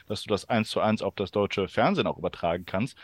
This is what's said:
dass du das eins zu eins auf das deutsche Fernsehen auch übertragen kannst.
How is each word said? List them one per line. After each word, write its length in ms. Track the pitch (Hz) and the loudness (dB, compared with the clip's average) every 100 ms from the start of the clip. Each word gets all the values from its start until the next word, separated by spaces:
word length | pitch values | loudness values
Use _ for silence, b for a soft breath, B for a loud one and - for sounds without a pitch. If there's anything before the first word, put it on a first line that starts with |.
| B | B
dass 160 | 104 | -6
du 60 | - | -2
das 200 | 98 - | -2 2
eins 220 | 120 107 | 0 0
zu 80 | - | 2
eins 240 | 101 110 | 2 2
auf 100 | 95 | 0
das 160 | - 95 | -2 -2
deutsche 380 | 104 101 - 98 | 0 0 0 -2
Fernsehen 400 | - 139 190 92 | 2 2 2 0
auch 100 | - | -2
übertragen 480 | 85 - 85 87 - | -4 -2 -2 -2 -2
kannst. 320 | 95 131 - | -2 -4 -6